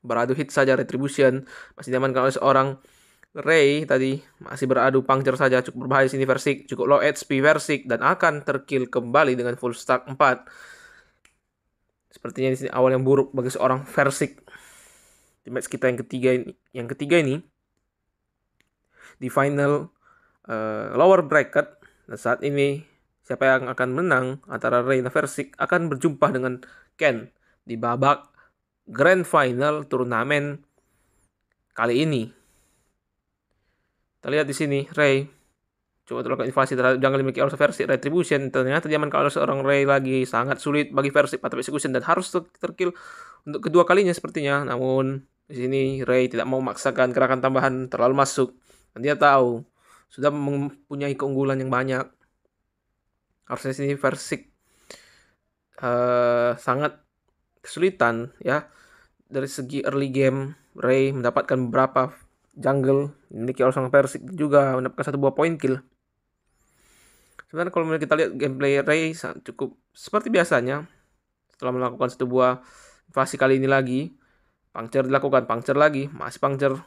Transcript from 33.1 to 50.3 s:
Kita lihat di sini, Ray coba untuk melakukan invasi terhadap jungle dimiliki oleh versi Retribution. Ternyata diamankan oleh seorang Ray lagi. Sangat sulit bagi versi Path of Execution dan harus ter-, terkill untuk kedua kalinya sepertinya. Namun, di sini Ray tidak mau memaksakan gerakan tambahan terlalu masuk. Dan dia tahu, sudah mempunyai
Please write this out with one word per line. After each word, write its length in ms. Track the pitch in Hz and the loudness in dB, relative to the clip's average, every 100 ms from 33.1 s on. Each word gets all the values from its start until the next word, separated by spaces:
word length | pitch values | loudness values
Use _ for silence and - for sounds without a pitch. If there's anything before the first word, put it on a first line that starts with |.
| _ _ _ _ _ _ _ _ _ _ _ | _ _ _ _ _ _ _ _ _ _ _
Kita 80 | - | -4
lihat 160 | 147 143 | -2 -2
di 80 | |
sini, 320 | 135 151 139 139 | -2 -2 -2 -4
Ray 320 | - 143 135 143 _ _ _ _ _ _ _ _ | 0 2 2 -2 _ _ _ _ _ _ _ _
coba 160 | 120 | -8
untuk 80 | 123 | -4
melakukan 160 | 135 120 | -2 -2
invasi 200 | 135 131 131 | 0 0 2
terhadap 200 | 127 131 | 2 2
jungle 180 | 135 135 135 | 2 2 -2
dimiliki 160 | 131 | 0
oleh 160 | 139 135 | -2 2
versi 240 | 147 - - | 0 0 0
Retribution. 640 | 135 139 170 175 143 135 | 0 0 -2 0 0 0
Ternyata 320 | 131 127 147 156 | 0 0 0 0
diamankan 400 | 151 151 147 143 | -2 0 0 0
oleh 80 | |
seorang 320 | 147 147 139 135 | 0 0 0 2
Ray 160 | 139 | 2
lagi. 480 | 139 139 131 131 127 | 4 2 2 -2 0
Sangat 320 | 117 127 135 | -2 -2 -4
sulit 320 | 151 147 147 | -2 -2 0
bagi 160 | 123 139 | -2 0
versi 320 | 143 139 - | 2 2 -2
Path 160 | - 123 | -6 -6
of 40 | 131 | -6
Execution 240 | 143 147 | -6 -4
dan 160 | 127 139 | -4 0
harus 240 | 180 180 | -2 0
ter-, 160 | 180 170 _ | -6 -6 _
terkill 320 | 170 165 175 - - - - - - | -10 -4 -6 -6 -20 -20 -20 -20 -12
untuk 160 | 147 - | -8 2
kedua 160 | 175 | 4
kalinya 320 | 170 185 190 | 6 4 4
sepertinya. 480 | 170 160 165 139 143 | -2 -6 -6 -2 -2
Namun, 640 | 135 120 131 131 135 135 135 _ _ | -2 -4 0 0 0 -4 _ _ _
di 60 | 135 | -8
sini 240 | 127 135 135 135 123 | -4 -2 -2 -4 0
Ray 240 | 127 127 | 2 2
tidak 160 | 117 123 | -2 -2
mau 160 | 131 | -2
memaksakan 540 | 131 - 135 123 127 123 | -4 -4 -4 0 0 2
gerakan 260 | 131 131 | 2 2
tambahan 480 | 131 131 135 131 131 | 0 2 0 -2 -6
terlalu 240 | 117 120 135 | 0 2 2
masuk. 360 | 135 - 127 _ _ _ _ | 0 0 -4 _ _ _ _
Dan 140 | - 135 | -6 -2
dia 100 | 147 | 4
tahu, 480 | 147 135 123 117 - _ _ _ _ | 6 6 4 -2 -10 _ _ _ _
sudah 180 | - | -2
mempunyai 880 | 143 | -2